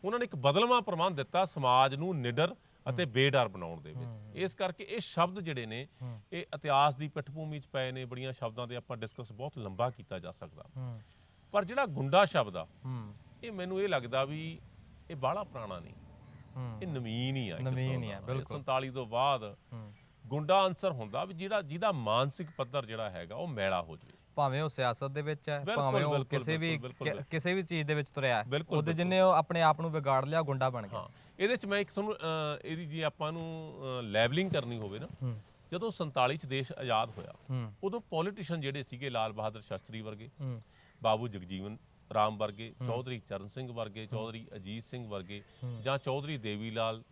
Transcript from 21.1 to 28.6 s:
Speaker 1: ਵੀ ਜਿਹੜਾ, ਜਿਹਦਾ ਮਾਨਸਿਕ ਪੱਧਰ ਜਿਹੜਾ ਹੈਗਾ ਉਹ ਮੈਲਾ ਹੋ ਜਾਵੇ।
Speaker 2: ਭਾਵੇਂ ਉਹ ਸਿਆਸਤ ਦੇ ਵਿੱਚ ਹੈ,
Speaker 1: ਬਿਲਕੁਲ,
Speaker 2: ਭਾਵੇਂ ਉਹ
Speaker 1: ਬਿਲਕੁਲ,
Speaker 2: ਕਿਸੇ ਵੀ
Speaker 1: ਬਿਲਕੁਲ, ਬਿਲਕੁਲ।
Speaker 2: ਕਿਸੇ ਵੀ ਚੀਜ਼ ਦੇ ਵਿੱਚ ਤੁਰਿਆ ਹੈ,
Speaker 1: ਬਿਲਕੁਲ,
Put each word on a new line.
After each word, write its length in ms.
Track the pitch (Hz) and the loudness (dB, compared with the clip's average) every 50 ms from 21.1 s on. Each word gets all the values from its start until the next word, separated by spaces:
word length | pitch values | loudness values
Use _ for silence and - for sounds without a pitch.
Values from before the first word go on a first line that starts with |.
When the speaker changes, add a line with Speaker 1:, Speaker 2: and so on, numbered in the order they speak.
| 101 135 - | -2 -4 -4
Speaker 1:
ਵੀ 80 | 190 196 | -4 -6
ਜਿਹੜਾ, 280 | 165 190 190 220 208 | -8 -4 -2 -2 -2
ਜਿਹਦਾ 300 | 180 139 151 170 208 214 | -2 -2 -4 0 0 2
ਮਾਨਸਿਕ 560 | 185 139 113 107 110 120 135 143 - - 175 151 - | 2 2 2 4 4 4 4 2 0 -6 -10 -10 -4
ਪੱਧਰ 280 | - 131 120 131 143 123 | -6 -6 -2 -2 -4 -4
ਜਿਹੜਾ 240 | 107 113 110 110 101 | -2 -6 -4 -4 -6
ਹੈਗਾ 260 | 92 85 85 85 104 | -6 -8 -10 -8 -8
ਉਹ 120 | 139 170 | -6 -6
ਮੈਲਾ 340 | 175 135 110 98 95 92 90 | -4 -2 0 2 2 2 2
ਹੋ 160 | 85 80 80 | 0 -4 -10
ਜਾਵੇ। 200 | - - - - - _ _ - | -14 -14 -20 -20 -20 _ _ 0
Speaker 2:
ਭਾਵੇਂ 260 | - 143 135 127 143 | 2 2 2 2 0
ਉਹ 80 | 156 151 | -2 -2
ਸਿਆਸਤ 380 | - - 131 123 117 - 139 | -2 0 0 0 2 0 -4
ਦੇ 140 | 139 135 151 | -4 -2 -2
ਵਿੱਚ 280 | 143 151 151 147 - - | -2 -2 -4 -4 -4 -4
ਹੈ, 100 | 147 143 | -4 -2
Speaker 1:
ਬਿਲਕੁਲ, 240 | 139 180 220 151 143 | -2 0 0 2 2
Speaker 2:
ਭਾਵੇਂ 220 | 135 131 135 143 | 4 4 4 2
ਉਹ 80 | 147 147 | 4 2
Speaker 1:
ਬਿਲਕੁਲ, 260 | 139 131 - 143 139 | 2 0 0 -2 -2
Speaker 2:
ਕਿਸੇ 180 | 123 156 160 | 0 0 0
ਵੀ 200 | 160 160 165 160 | 0 2 0 0
Speaker 1:
ਬਿਲਕੁਲ, 280 | 147 123 127 - - 135 | -2 -4 -8 -8 -4 -4
ਬਿਲਕੁਲ। 180 | 147 180 - 147 - | -4 -2 -4 -6 -4
Speaker 2:
ਕਿਸੇ 240 | - 160 - 175 180 | -4 0 0 2 0
ਵੀ 100 | 190 180 | 0 0
ਚੀਜ਼ 240 | - 170 160 151 | 0 -2 -2 2
ਦੇ 80 | 147 151 | 2 2
ਵਿੱਚ 140 | 151 143 - | 0 0 -2
ਤੁਰਿਆ 280 | - 147 135 131 120 | -2 0 2 4 4
ਹੈ, 60 | 110 107 | 4 2
Speaker 1:
ਬਿਲਕੁਲ, 340 | 120 135 151 | 2 0 0